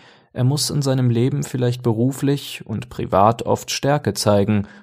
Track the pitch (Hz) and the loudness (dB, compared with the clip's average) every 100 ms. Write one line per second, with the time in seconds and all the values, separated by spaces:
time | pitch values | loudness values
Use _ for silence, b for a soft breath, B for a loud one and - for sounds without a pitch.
0 | b b b 127 127 147 - 147 135 131 | b b b -2 0 0 -2 -2 0 2
1 | 123 113 131 147 143 127 123 123 117 110 | 2 2 0 -2 -4 -2 -2 0 0 0
2 | 131 131 139 139 - - - 110 - - | 0 0 -2 -2 -6 -14 -10 -10 -10 -8
3 | - 92 107 117 - 107 - - 135 147 | 0 4 4 2 -2 -2 -4 -4 0 0
4 | 110 98 104 101 101 104 98 B | 0 0 2 2 4 0 -2 B